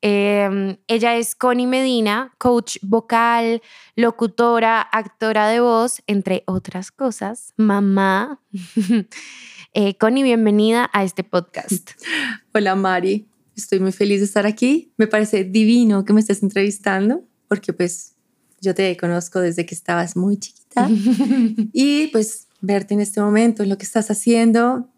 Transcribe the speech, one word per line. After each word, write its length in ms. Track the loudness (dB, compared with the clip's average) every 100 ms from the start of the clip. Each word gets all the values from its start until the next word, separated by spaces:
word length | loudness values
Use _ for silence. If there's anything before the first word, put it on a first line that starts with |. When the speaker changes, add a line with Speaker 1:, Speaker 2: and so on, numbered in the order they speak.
| 2
Speaker 1:
Em, 680 | 2 2 2 0 -2 -4 -6 _
ella 280 | 0 0 0
es 180 | -4
Connie 320 | -2 0 0 0
Medina, 640 | 0 0 0 0 -2 -6 _
coach 400 | 0 0 -2 -10
vocal, 800 | -2 -2 0 0 2 2 0 -4 _ -20 -14 0
locutora, 840 | 0 0 -4 0 2 4 2 0
actora 680 | 0 -4 -4 _ -2 2 2
de 140 | 2
voz, 420 | 2 2 0 -4 -4
entre 380 | -2 -2 -4 -2
otras 460 | -6 -6 -12 -12
cosas, 640 | _ -6 -4 -8 -10 -16 0
mamá. 800 | 2 2 2 2 2 2 -2 -10 _
<laughs> 580 | -16 -6 -4 0 0 -2 -12 -20 -20 -20 -20 -8 -2
Eh, 200 | -2 2
Connie, 260 | 0 2
bienvenida 640 | 2 2 4 4 4 2 0
a 100 | 0
este 220 | -2 -4 -4
podcast. 680 | -4 -4 -14 -8 -8 -8 -20 -10 -6
Speaker 2:
<laughs> 320 | -6 -10 _
Hola, 220 | -2 0 0
Mari. 520 | 0 0 0 -4 -6 _ _ -18
Estoy 240 | -4 -2
muy 100 | -2
feliz 280 | 0 0 0
de 40 | 0
estar 200 | 0 -2
aquí. 480 | 0 0 0 -4 _
Me 100 | 0
parece 380 | 0 0 -2
divino 640 | 0 2 4 4 4 2 2
que 80 |
me 80 | 2
estés 200 | 2 0
entrevistando, 800 | -2 0 -2 -2 -4 0 0 -2 -6 _ _
porque, 240 | -6 -4
pues, 420 | -4 -4 -4 -16 _ _ _ _ _
yo 120 | -4
te 220 | 0 -2 -2
conozco 460 | -2 -4 -4 -2
desde 240 | -2 -2 -8
que 100 | -10
estabas 400 | -4 -4 -2 -2
muy 220 | -2 -2
chiquita. 500 | -6 _ _ -2 2
Speaker 1:
<laughs> 840 | 2 2 2 2 2 0 0 -4
Speaker 2:
Y, 340 | 0 0 2 0
pues, 400 | 0 -2 -6 -18 _
verte 320 | -2 -2 0
en 80 | -2
este 180 | -2 -2
momento, 440 | 2 4 2 2
en 60 | -2
lo 80 | -2
que 60 |
estás 260 | -4 -4 -2
haciendo 800 | -2 2 2 4 4 2 -2 -8